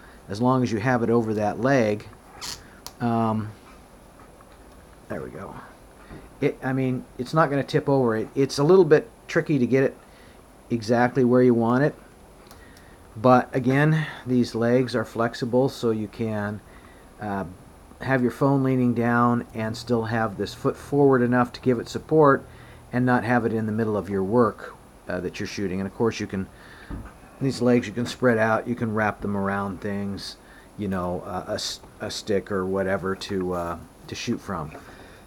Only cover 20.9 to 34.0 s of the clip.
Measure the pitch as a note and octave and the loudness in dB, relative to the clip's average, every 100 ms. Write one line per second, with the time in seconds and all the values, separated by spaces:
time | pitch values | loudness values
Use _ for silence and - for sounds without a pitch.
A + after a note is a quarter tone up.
20.9 | C#3+ C#3+ C3 A#2+ B2+ B2 - B2+ A#2 - | 4 6 6 4 2 0 0 0 0 -2
21.9 | A2 - D#3 D3 C#3 - - - - - | -10 0 6 6 6 0 -18 -20 -20 -6
22.9 | B2 B2+ B2 G#2+ B2 A2 A2 G#2+ G#2+ A2 | -2 2 2 2 0 2 -2 -2 -2 0
23.9 | G#2 F2+ G2 F#2+ A#2+ A2 - - - - | -2 -2 -2 2 4 2 0 -14 -18 -20
24.9 | - - F2+ F2 - F#2+ - G2 F#2 G2 | -20 -8 -6 -6 -8 -8 -6 -4 -4 -6
25.9 | - A#2 A2 G#2 G2 F#2 - - - - | -2 -2 -2 -6 -6 -8 -12 -20 -20 -16
26.9 | - - - - - C3+ B2 B2 B2 G#2+ | -14 -14 -20 -20 -4 -4 0 4 4 2
27.9 | G2+ A#2+ - B2+ A2 A2 A2 B2 A#2 A2+ | -6 -6 0 2 4 2 0 -2 -4 -2
28.9 | G#2+ G#2+ - G2+ G2+ G2 G2 G2+ F#2+ G#2+ | 0 0 -2 -4 -2 -2 -2 -4 -6 -8
29.9 | G2+ G2+ F#2+ - - - - - - G2+ | -6 -6 -8 -12 -16 -20 -20 -20 -8 -4
30.9 | F#2+ F2+ F2 G2 F#2 - G#2 - - - | -4 -4 -6 -6 -8 -6 -6 -6 -10 -14
31.9 | - G#2+ - - G2 - G2+ F#2 F#2+ F#2 | -12 -10 -10 -2 -2 -2 -4 -2 -2 0
32.9 | G2 F#2 F#2+ - G2 F#2 F2+ E2+ E2 D#2+ | -2 -2 -6 -4 -4 -2 -4 -4 -8 -12
33.9 | - | -20